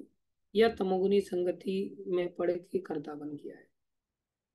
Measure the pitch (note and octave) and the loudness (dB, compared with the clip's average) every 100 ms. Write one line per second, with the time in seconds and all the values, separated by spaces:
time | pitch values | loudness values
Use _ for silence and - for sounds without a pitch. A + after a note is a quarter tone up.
0 | - _ _ _ _ G3+ A3+ A3+ F#3+ F#3 | -10 _ _ _ _ 4 4 4 0 2
1 | G3 G3+ F#3+ F3 F3+ F3 G3 F#3+ G3+ - | 4 4 2 0 0 -2 -2 -2 -4 -6
2 | F#3+ F3+ F3 - F3 F3 - F3+ - D#3 | -2 0 0 -2 0 -2 -2 -6 -4 -6
3 | D3+ D3 D3+ D3 - - - _ _ _ | -6 -10 -8 -10 -12 -16 -20 _ _ _
4 | _ _ _ _ _ | _ _ _ _ _